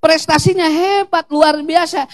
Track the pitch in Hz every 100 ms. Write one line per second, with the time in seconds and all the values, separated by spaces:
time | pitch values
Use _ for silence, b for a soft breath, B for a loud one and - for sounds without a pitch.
0 | 311 320 - 302 370 370 330 311 381 403
1 | 392 339 - 294 302 302 311 330 320 339
2 | 269